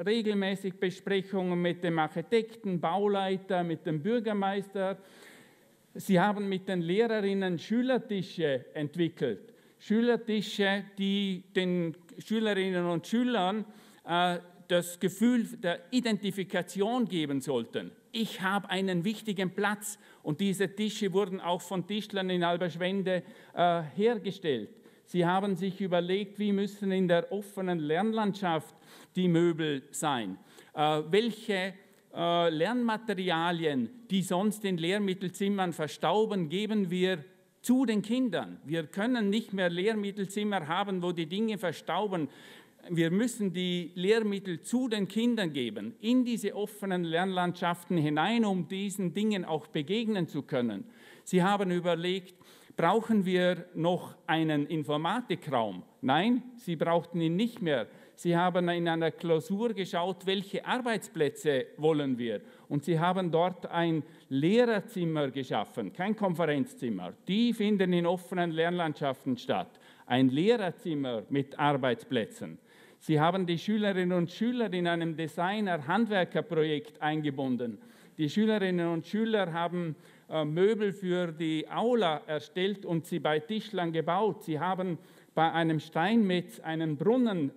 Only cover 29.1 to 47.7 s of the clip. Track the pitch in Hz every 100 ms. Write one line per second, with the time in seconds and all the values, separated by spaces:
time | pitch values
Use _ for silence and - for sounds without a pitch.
29.1 | 185 180 165 175 156 151 139 - - 156
30.1 | 127 101 95 - - - 156 151 151 156
31.1 | 190 233 - - 190 190 185 - _ _
32.1 | - 170 170 170 156 185 247 233 214 226
33.1 | 190 180 165 175 170 160 135 117 - -
34.1 | 190 180 180 208 208 196 175 165 208 196
35.1 | 185 180 - 202 202 180 165 151 - 160
36.1 | 208 214 202 156 185 214 214 180 180 185
37.1 | 175 - - _ _ - 254 240 208 208
38.1 | 247 254 160 90 87 135 165 151 196 233
39.1 | 247 196 220 226 196 175 170 202 214 202
40.1 | 202 185 208 208 196 147 180 202 185 175
41.1 | 170 156 190 220 208 175 143 - 170 208
42.1 | 185 139 - - - - _ - 165 165
43.1 | 190 247 247 202 175 180 175 170 175 185
44.1 | 226 214 196 190 165 - 247 254 214 190
45.1 | 220 240 220 175 139 120 107 110 - 214
46.1 | 254 240 220 196 196 208 - 196 180 165
47.1 | 165 190 185 175 175 175